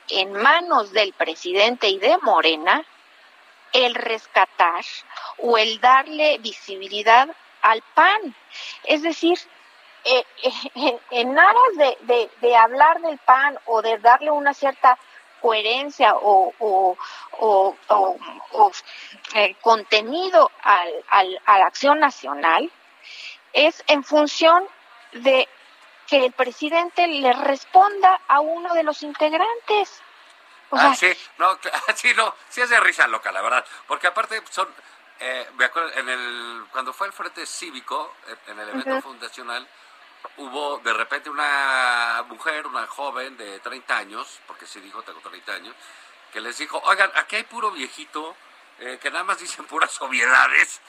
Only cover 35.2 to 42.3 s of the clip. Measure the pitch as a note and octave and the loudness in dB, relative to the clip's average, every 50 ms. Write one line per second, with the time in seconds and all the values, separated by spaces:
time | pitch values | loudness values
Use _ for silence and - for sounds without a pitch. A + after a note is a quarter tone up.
35.2 | B2 B2+ B2+ B2+ A2+ - C3+ B2 B2+ B2+ - E3 E3 D#3 - C3 B2 B2+ B2+ B2+ | -10 -10 -8 -10 -12 -12 -2 -2 -2 -2 0 -4 -6 -4 -6 -6 -6 -4 -6 -6
36.2 | B2 A#2+ A#2+ A#2+ A#2+ A#2 A#2 A2+ G#2+ - - C3 B2+ C3 C3 - - - - - | -6 -8 -10 -12 -12 -14 -14 -14 -16 -12 -10 -10 -10 -10 -8 -8 -8 -10 -8 -12
37.2 | F3+ E3+ - E3+ D#3 - - - F3+ E3 C3+ B2+ - - C3 D3+ D3+ - - - | -12 -12 -12 -14 -14 -14 -14 -14 -14 -14 -16 -16 -12 -10 -8 -8 -8 -10 -16 -20
38.2 | - A2+ A2+ - _ - G#2 G#2 G#2+ G#2+ - C4 - C4+ C4 C4 - - B3+ A#3 | -20 -20 -20 -20 _ -20 -18 -16 -14 -12 -12 -10 -8 -6 -6 -8 -8 -12 -16 -16
39.2 | A#3 A#3 - - B2 A#2+ - B2 C3 - _ _ - - - _ - _ _ _ | -18 -18 -16 -16 -14 -12 -12 -12 -12 -16 _ _ -20 -20 -20 _ -20 _ _ _
40.2 | - - - C#3+ C#3+ B2+ B2+ D3 D3 C#3+ C#3+ C#3 A#2+ A#2 A2 A2 A2+ - C#3 D3 | -20 -20 -20 -18 -16 -12 -10 -8 -6 -6 -6 -6 -4 -4 -4 -4 -4 -6 -8 -10
41.2 | - D#3 C#3+ D3 D3 C#3+ C#3+ C#3 C#3 C3+ C3 C3 B2+ B2 A#2+ A#2+ A#2 A#2 A#2 A#2 | -10 -10 -6 -4 -4 -2 -2 -2 -2 -2 0 0 0 0 0 -2 -2 -2 -4 -6
42.2 | B2 B2 | -8 -10